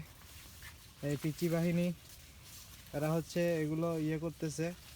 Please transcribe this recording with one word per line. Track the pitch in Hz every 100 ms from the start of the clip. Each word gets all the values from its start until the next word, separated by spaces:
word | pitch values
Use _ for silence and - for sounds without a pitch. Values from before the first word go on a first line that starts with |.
| 156 - - - - - - - - -
এই | 143 143
পিচি | 160 143 175
বাহিনী | 165 170 170 175 170 - - - - - - - - -
এরা | 143 151
হচ্ছে | 165 156 175 170 165
এগুলো | 151 156 170 165
ইয়ে | 156 156
করতেছে, | 165 - 160 143 165 180 -